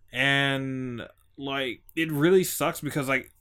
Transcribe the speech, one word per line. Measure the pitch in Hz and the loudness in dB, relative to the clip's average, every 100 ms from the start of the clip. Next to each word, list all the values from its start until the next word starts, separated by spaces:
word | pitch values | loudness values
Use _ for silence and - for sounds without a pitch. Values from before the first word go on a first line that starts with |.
| - | -12
And, | 123 135 139 139 135 135 131 127 120 82 - _ - | -2 2 2 2 0 -4 -6 -6 -8 -12 -16 _ -12
like, | 139 135 131 107 - 160 | -6 -4 -4 -6 -10 -4
it | 160 | -2
really | 147 160 190 | 2 6 6
sucks | 175 - 147 160 | 4 0 -2 -2
because, | 147 156 131 | -4 -4 0
like, | 131 - - | -2 -2 -16